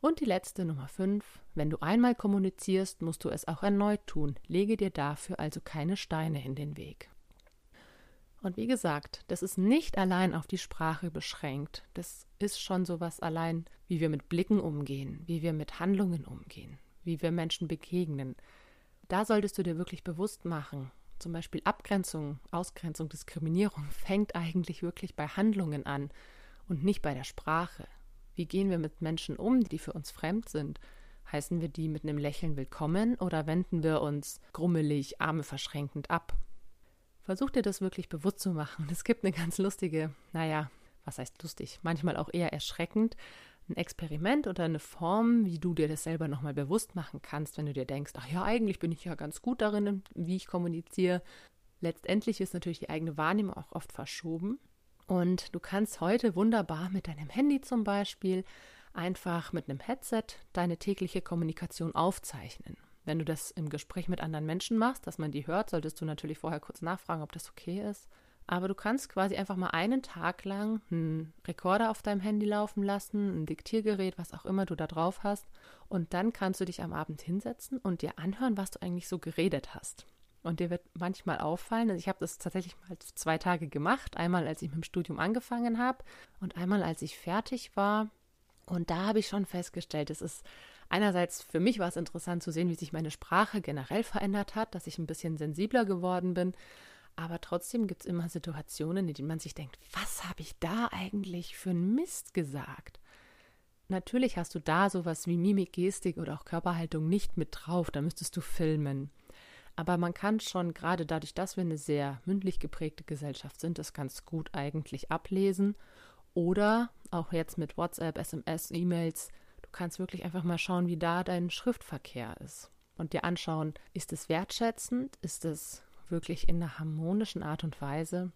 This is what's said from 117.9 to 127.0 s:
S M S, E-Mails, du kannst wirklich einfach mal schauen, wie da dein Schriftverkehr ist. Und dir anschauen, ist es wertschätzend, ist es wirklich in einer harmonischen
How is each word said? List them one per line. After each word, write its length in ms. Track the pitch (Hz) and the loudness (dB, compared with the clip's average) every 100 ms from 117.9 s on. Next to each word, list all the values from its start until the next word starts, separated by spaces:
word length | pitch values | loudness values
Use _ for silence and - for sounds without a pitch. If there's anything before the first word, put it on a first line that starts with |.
| - 165 156 | 0 -4 -2
S 140 | 165 | -4
M 100 | 160 | -6
S, 260 | - 160 - | -4 -4 -4
E-Mails, 560 | 165 180 170 165 165 - - - - | 0 2 2 2 -2 -10 -14 -20 -20
du 60 | - | -16
kannst 280 | - 175 - | -6 -6 -4
wirklich 260 | 185 175 | -6 -4
einfach 180 | 180 170 | -4 -2
mal 160 | 170 170 | 0 0
schauen, 300 | - 180 175 | 2 2 2
wie 80 | 170 | 2
da 260 | 165 175 | 2 2
dein 280 | 180 180 175 | 2 0 0
Schriftverkehr 840 | - - 240 - 147 - - 113 - | 0 0 0 -4 -12 -10 -8 -8 -8
ist. 300 | 131 - - _ _ - | -12 -14 -18 _ _ -8
Und 160 | 160 | -2
dir 120 | 165 | 0
anschauen, 500 | - 175 - 160 156 151 - | 2 0 0 0 0 -4 -8
ist 200 | - - | -8 -6
es 160 | 160 - | -8 0
wertschätzend, 880 | 160 190 - 233 226 - 247 269 - | 0 0 0 0 0 -2 -2 -2 -6
ist 220 | 175 - | -8 -4
es 380 | 165 156 - - - - - | -4 -4 -8 -14 -16 -18 -4
wirklich 400 | 170 - 139 - | -4 -2 6 8
in 80 | 170 | 8
einer 220 | 170 - | 4 -2
harmonischen 640 | 156 156 | -4 -2